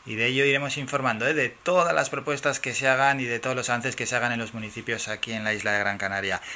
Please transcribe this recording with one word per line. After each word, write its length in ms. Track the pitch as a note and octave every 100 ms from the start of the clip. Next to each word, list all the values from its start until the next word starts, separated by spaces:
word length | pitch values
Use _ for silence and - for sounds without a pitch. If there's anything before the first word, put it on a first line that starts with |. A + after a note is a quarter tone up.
| -
Y 80 |
de 140 | A2 A#2
ello 180 | C3 C#3
iremos 320 | C#3 C#3 D3
informando, 480 | C3 C#3 C3 A2 B2+
¿eh? 80 |
De 160 | D3+ B2
todas 440 | - E3+ F3+ E3+
las 140 | D#3 C3+
propuestas 520 | C3+ C#3+ C#3 D3 C3+
que 120 | C3
se 160 | A#2 C3+
hagan 320 | C3 C#3 C#3
y 40 |
de 160 | A#2+ A#2
todos 160 | B2+ B2+
los 120 | A#2+
avances 260 | A#2+ B2+
que 120 | - A#2
se 100 | B2
hagan 160 | A#2+
en 60 | A#2
los 160 | A2
municipios 540 | A2+ G#2+ A2+ G#2+ A2 G#2+
aquí 240 | G#2+ A#2
en 120 | A2
la 80 | G#2+
isla 200 | G#2+ G#2
de 80 | G2+
Gran 180 | G2+ G2
Canaria. 420 | G2 G2 G2 F#2 -